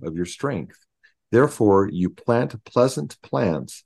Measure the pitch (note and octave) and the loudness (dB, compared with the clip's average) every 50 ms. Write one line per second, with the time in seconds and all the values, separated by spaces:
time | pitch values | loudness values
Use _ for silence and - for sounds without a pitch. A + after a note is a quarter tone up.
0 | C2 E2 D#2+ E2+ F2+ F2 - - - C#3+ C3 F2 C2+ - _ _ _ _ _ _ | -12 -10 -6 -6 -6 -8 -8 -8 -8 -6 -6 -6 -8 -12 _ _ _ _ _ _
1 | _ _ _ _ _ - - A#2 C#3 C#3+ - - A#2 G#2 G2 G2 G2 - - F2+ | _ _ _ _ _ 0 4 4 4 4 2 0 2 4 4 4 2 2 -2 -2
2 | F2+ F2 - - - - A#2 A#2+ C3 C#3 - A2 _ - - B2+ B2 C3+ - D3+ | -4 -4 -4 -6 -2 0 0 0 0 -2 -6 -12 _ -4 2 2 2 2 2 -4
3 | D3 - - _ _ - - C3+ B2 F#2 D#2+ C#2 B1+ - - - _ | -8 -10 -12 _ _ -6 -4 -2 0 0 -2 -2 -6 -10 -16 -20 _